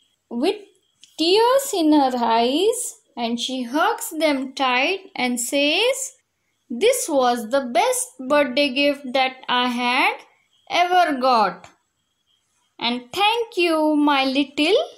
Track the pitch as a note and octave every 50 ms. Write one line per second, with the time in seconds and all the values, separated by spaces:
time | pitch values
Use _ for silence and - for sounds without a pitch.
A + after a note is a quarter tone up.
0 | _ _ _ _ _ - A#3 A#3+ C4+ F#4+ - - - _ _ _ _ _ _ _
1 | - _ - - D#4 E4+ F#4+ G#4+ A#4 A#4+ C5 C5+ C5+ - G#4 F4+ D#4+ D4+ D4+ D4
2 | C4+ B3+ B3 B3 A#3 A3+ A3+ A#3 A#3 B3 C4+ D#4+ F#4+ A4 A4+ - - - - -
3 | _ _ - A#3+ A#3+ A#3 A#3+ A#3 - - B3+ C4 B3 A#3 C4 D#4 F4 G#4+ A#4 -
4 | - - E4+ D#4 D#4+ D4+ C#4+ C4 C4+ C4+ - - C4+ B3+ B3 B3 C#4 E4 F#4+ G4
5 | - - - - B3 B3 B3 A#3 - - D4 C#4 C#4+ D4 D#4+ F#4 A4+ B4+ C#5 -
6 | - - - _ _ _ _ _ _ _ _ _ _ - A#3+ A#3+ F#4 A#4+ C5+ B4+
7 | - - D4+ C4+ B3+ A#3+ B3 A#3+ A3 G#3+ C4 C#4 C4 A#3+ A#3+ E4+ G#4+ B4+ B4+ B4
8 | - - - - C4 B3+ D4 D4 D4 B3+ A#3+ D4 C#4+ C#4+ B3 C#4 C#4+ C#4+ C#4 C#4
9 | - B3 B3 C4+ C4 B3+ C4 - - - B3 B3 B3 B3+ A#3+ A#3+ B3 A#3+ B3 C4+
10 | A#3+ A#3 - - - _ _ _ _ _ _ _ _ - - E4 F4+ F4 F4+ F4+
11 | F4 D#4 C#4+ B3 B3 C4 B3+ A3 G#3 F#3 F3 - - - _ _ _ _ _ _
12 | _ _ _ _ _ _ _ _ _ _ _ _ _ _ _ - - A#3 A#3+ B3
13 | B3 - - F4 G4+ G#4+ A4+ A#4+ A4+ A4+ - F4+ F4 E4+ D#4+ D#4 D4+ D#4 D4+ D4
14 | D4 D4 C#4+ C4+ C4+ C4+ C4 C#4+ C#4+ C4+ - - D4 E4 G4+ C#5+ E5+ - -